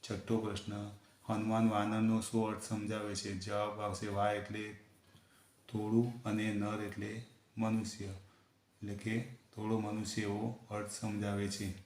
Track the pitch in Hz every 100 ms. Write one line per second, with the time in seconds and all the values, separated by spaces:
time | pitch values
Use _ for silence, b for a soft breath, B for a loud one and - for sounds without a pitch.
0 | - 101 - 113 107 101 - 101 104 -
1 | B B - 110 113 110 113 104 104 110
2 | 110 110 110 113 110 107 - 107 104 107
3 | 104 98 101 95 98 104 104 104 104 98
4 | 104 101 104 104 98 107 107 104 - -
5 | b b b b b b - 107 107 113
6 | 120 117 110 107 110 104 104 107 104 95
7 | 104 110 - - _ 110 110 110 98 -
8 | 98 95 - b b b _ _ 104 101
9 | 107 113 117 - - - 107 110 104 110
10 | 104 - 104 104 113 113 - 104 104 -
11 | 110 104 101 101 101 - 101 92